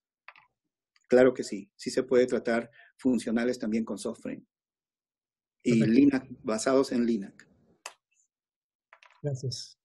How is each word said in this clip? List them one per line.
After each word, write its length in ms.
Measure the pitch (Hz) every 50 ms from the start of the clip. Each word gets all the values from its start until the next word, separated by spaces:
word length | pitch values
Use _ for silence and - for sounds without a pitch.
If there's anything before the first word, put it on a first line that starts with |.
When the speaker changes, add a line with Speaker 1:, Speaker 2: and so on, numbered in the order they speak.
| _ _ _ _ _ - - _ _ _ _ _ _ _ _ _ _ _ _ _ _ -
Speaker 1:
Claro 240 | 123 123 131 127
que 120 | 127 - 117
sí. 260 | - 107 98 - - _
Sí 140 | - - 127
se 120 | - 139
puede 240 | 123 - 131 123 127
tratar 440 | 127 127 110 - 120 113 120 123 - _ _ - _ _ -
funcionales 600 | - 131 123 113 - 120 113 117 117 123 123 -
también 260 | 120 107 110 113 113
con 120 | - 107
soft 240 | - - 113 - -
frame. 240 | - - - - - _ _ _ _ _ _ _ _ _ _ _ _ _ _ _ _ _ _ _ _ _ _ _
Y 180 | - 120 117 113
Speaker 2:
Perfecto. 200 | 107 110 113 131
Speaker 1:
linac, 260 | 143 139 131 127 - - - -
basados 500 | - 120 110 110 - 131 131 135 135 -
en 140 | 135 120 120
linac. 420 | 113 117 101 98 - - - - _ _ _ _ _ _ _ - - - _ _ _ _ _ _ _ _ _ _ _ _ _ _ _ _ _ _ _ - - _ _ _ _
Speaker 2:
Gracias. 580 | - 147 135 127 - 123 - - - - _ _